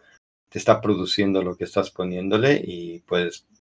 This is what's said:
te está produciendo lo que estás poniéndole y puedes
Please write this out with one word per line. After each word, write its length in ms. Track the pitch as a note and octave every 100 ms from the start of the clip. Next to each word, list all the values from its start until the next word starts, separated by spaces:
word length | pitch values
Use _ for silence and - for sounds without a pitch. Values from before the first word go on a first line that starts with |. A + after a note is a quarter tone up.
| _ _ _ _ _
te 80 | G#2+
está 220 | - A2
produciendo 600 | A2 F#2 F2+ - G2 F#2+
lo 160 | F2+ F2
que 60 |
estás 260 | F2+ G2+ F2+
poniéndole 680 | - F2+ F2+ F#2+ G#2+ C3+ C#3+
y 360 | - F2 E2+ E2+
puedes 460 | - F2 F2 - _ _